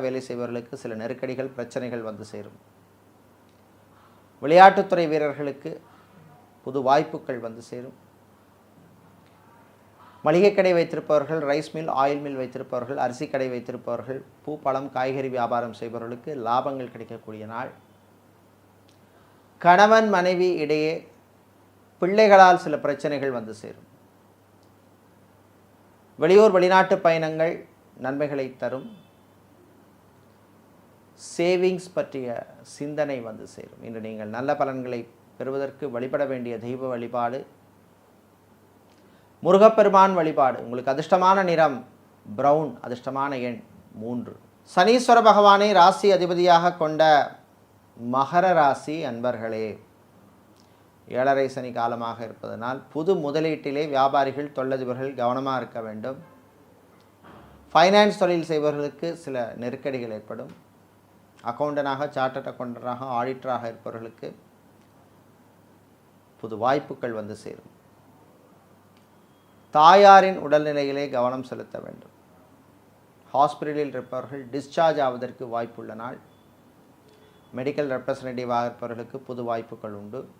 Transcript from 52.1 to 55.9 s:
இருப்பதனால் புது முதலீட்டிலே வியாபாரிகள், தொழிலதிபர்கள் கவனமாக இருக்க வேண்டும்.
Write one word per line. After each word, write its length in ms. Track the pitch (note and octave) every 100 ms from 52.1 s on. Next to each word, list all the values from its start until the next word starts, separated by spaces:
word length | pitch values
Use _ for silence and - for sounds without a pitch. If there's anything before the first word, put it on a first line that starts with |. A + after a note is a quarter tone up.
| A2+ A2+
இருப்பதனால் 520 | - A2 G#2+ A#2+ C3+ -
புது 180 | D3+ E3 F3+ C#3+
முதலீட்டிலே 580 | D#3 D#3 D3+ D3 C#3 D#3 C3+
வியாபாரிகள், 580 | C3+ C#3 C3+ C3+ D3 C#3
தொழிலதிபர்கள் 560 | C3 C3+ B2 B2 C3+ B2
கவனமாக 400 | A#2+ C3 C3+ C3
இருக்க 200 | A2+ A#2
வேண்டும். 280 | A2